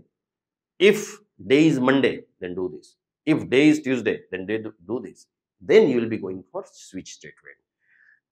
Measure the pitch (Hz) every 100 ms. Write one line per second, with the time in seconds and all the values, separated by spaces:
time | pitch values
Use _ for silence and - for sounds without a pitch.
0 | _ _ _ _ _ _ _ - 196 202
1 | - - _ - 95 139 160 135 127 139
2 | 110 - - _ 90 90 90 - - _
3 | _ _ 151 160 87 127 151 151 131 123
4 | 107 85 - 92 95 110 107 - 85 120
5 | 90 - _ _ _ _ 92 202 175 120
6 | 113 110 92 92 - 185 196 - - 95
7 | 80 - 76 - 73 _ _ _ _ _
8 | _ _ _